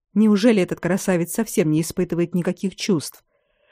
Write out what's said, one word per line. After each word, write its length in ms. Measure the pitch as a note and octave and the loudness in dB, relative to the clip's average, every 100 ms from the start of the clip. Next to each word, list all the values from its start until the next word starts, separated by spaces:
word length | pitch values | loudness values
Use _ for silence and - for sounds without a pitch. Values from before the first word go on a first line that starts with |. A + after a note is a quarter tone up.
| _ | _
Неужели 480 | G3 A3 G#3 A#3 A3 | 2 4 4 4 4
этот 160 | E3+ D#3 | 0 -2
красавец 540 | E3 F#3+ - F3+ E3+ | -4 -2 0 -2 -2
совсем 400 | - A3 - D#3+ | -4 -4 -2 0
не 80 | D3+ | 0
испытывает 560 | E3 - F3+ E3 E3+ F3+ | -2 -4 -4 -2 -2 -2
никаких 400 | F3 F3 F#3+ - | -4 -4 -6 -6
чувств? 480 | - F3 - - _ _ _ _ _ | -2 -2 -4 -12 _ _ _ _ _